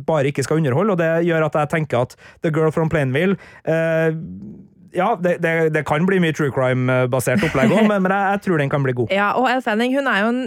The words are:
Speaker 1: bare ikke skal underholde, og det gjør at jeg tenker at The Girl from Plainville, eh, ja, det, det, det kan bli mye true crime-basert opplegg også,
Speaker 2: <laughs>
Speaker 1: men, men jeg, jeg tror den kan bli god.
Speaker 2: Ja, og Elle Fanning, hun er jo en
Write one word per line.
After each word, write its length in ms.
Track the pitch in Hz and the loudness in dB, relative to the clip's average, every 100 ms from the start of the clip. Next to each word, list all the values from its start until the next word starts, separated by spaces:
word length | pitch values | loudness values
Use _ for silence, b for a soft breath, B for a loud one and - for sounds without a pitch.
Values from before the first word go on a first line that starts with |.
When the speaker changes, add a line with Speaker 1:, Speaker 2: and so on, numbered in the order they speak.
Speaker 1:
bare 280 | 139 156 139 | -2 0 0
ikke 120 | 143 | -2
skal 140 | 127 156 | -2 0
underholde, 380 | 151 131 214 175 | 0 0 0 0
og 20 | |
det 120 | 165 165 170 | 0 0 0
gjør 200 | 165 156 | 0 0
at 80 | |
jeg 160 | 156 151 | 0 -2
tenker 320 | 170 151 120 | -2 -2 0
at 140 | 123 - B B | -2 -6 B B
The 100 | 170 | -2
Girl 200 | 156 160 | 0 0
from 180 | 165 160 | 0 0
Plainville, 480 | 160 135 135 185 190 B B | 0 0 0 0 -2 B B
eh, 500 | - 165 165 160 160 160 170 196 208 - - _ - | -4 -2 0 0 0 -2 -8 -14 -16 -18 -20 _ -10
ja, 160 | 170 196 202 | -2 0 0
det, 220 | 175 165 | 0 0
det, 120 | 170 165 160 | 0 2 2
det 80 | 151 143 | 0 0
kan 200 | 151 185 | 0 2
bli 120 | 190 | 2
mye 120 | 170 | 2
true 180 | 147 147 | 0 -2
crime-basert 920 | 127 127 127 127 127 127 131 127 120 | 0 0 0 0 0 0 0 0 0
opplegg 280 | 160 139 131 | 0 2 2
også, 160 | 202 214 | 4 2
Speaker 2:
<laughs> 40 | |
Speaker 1:
men, 120 | 208 | 2
men 80 | 185 | 0
jeg, 200 | 196 190 | 0 0
jeg 120 | 202 | -2
tror 180 | 196 160 | 0 0
den 100 | 139 | 0
kan 140 | 147 135 | 0 -2
bli 80 | 123 | -2
god. 160 | 113 | -2
Speaker 2:
Ja, 200 | 196 208 | 0 0
og 140 | - 254 | 0 0
Elle 140 | 254 | 0
Fanning, 320 | 247 214 247 269 | -2 -2 0 0
hun 120 | 269 | 0
er 140 | 202 | 0
jo 60 | 220 | 0
en 120 | 247 | -2